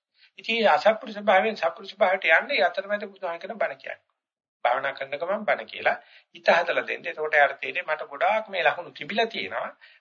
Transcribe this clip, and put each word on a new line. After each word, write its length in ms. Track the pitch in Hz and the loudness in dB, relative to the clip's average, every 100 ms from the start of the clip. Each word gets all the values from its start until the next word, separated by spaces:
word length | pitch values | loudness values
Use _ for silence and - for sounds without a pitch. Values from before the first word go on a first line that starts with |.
| _ _ _ | _ _ _
ඉතින් 240 | - - 226 | -14 -4 2
මේ 140 | 208 | 4
අසත්පුරුෂ 480 | 147 202 220 - 202 | 6 4 2 0 -4
භාවයෙන් 360 | 208 190 220 202 | 4 4 4 0
සත්පුරුෂ 380 | 170 - 196 | -4 -4 -10
භාවයට 320 | - 196 190 170 | 0 2 2 4
යන්නේ 360 | 165 220 269 | 4 4 2
අතරමැද 420 | 180 - 196 208 | 2 0 -4 -6
බුදුහාම 340 | 202 196 180 170 | -6 -10 -8 -8
කියන 160 | 190 | -8
බණ 240 | 220 165 - | -4 -4 -6
කියන්නේ. 220 | - - _ _ _ _ _ _ | -14 -16 _ _ _ _ _ _
භාවනා 280 | 117 127 135 | 0 0 -2
කරන 200 | - 135 | -6 -8
ගමන් 320 | 143 170 214 | -6 -4 -2
බණ 220 | 202 123 110 | 0 -2 -4
කියලා 300 | - 139 - - - _ | -4 -2 -2 -6 -20 _
හිත 200 | 170 185 | -2 2
හදලා 360 | 175 175 139 | 4 2 -2
දෙන්න. 200 | 113 117 | -2 -6
එතකොට 300 | 165 160 156 | -8 -6 0
යාට 200 | 156 139 | 4 4
තේරෙන්නේ 320 | 135 131 135 180 | 2 -8 -6 -4
මට 220 | 151 151 | -6 -6
ගොඩාක් 380 | 139 170 214 214 | -2 0 0 -2
මේ 160 | 196 | -2
ලකුණු 300 | 151 - 156 | 0 0 -6
තිබිලා 340 | 135 - 214 226 | -14 -6 -2 -2
තියෙනවා. 440 | 175 95 117 180 - - _ | -4 -8 -8 -8 -12 -20 _